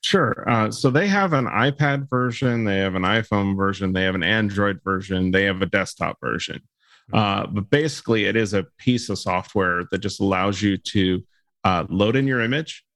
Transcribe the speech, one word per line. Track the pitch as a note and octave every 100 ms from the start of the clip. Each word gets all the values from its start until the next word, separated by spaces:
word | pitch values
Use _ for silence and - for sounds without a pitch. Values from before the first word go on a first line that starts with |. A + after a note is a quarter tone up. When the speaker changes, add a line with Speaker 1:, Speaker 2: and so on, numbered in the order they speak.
Speaker 1:
Sure. | - G3 C3 - -
Uh, | A#2 A2
so | A2+ C3+
they | C3 G3+
have | G3+ G3
an | D3+ A#2+
iPad | G#2 C3 C#3 D3 C#3 C#3
version, | B2+ B2+ A#2 C3 A#2
they | A2 G2
have | F#2+
an | F#2
iPhone | F2+ A2 G#2+ G#2 G2 G2
version, | G2 G2 G2
they | F#2
have | F#2+
an | F#2
Android | E2+ A2 G#2+ G2 G2+ F#2+
version, | - F#2+ F#2 F#2 F#2
they | F#2
have | G2 F#2
a | F#2+
desktop | G2+ F#2 - E2+ -
version. | B1+ A1+ - - _ _ _ _ _
Speaker 2:
Mm-hmm. | G#2+
Speaker 1:
Uh, | G#2 G2 -
but | G#2 G2+
basically, | C#3+ D#3 D3+ - A2+ G#2
it | A2
is | G#2+
a | G2+ F2 _
piece | - B2 -
of | G2
software | - F2+ F#2 G#2+ F#2 F2 F2+
that | F#2+
just | G2+ -
allows | G2 F#2 G2 F#2
you | G#2 F#2+
to, | - G#2 F#2 F#2 - _ _ _
uh, | - F2+ D#2+
load | F#2 G#2
in | B2+ C3+
your | B2+
image. | A#2 C#3 D#3+ - _